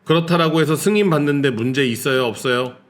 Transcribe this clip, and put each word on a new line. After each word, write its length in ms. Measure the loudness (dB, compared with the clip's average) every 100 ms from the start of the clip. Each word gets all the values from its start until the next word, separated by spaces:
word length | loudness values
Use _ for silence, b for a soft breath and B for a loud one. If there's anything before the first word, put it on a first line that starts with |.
그렇다라고 560 | -2 0 2 0 2 2
해서 140 | 0 0
승인 320 | 0 2 2
받는데 420 | 2 0 0 0
문제 360 | 0 -2 0 -2
있어요, 380 | -2 -2 0 -2
없어요? 500 | -4 -2 -2 -2 -8 _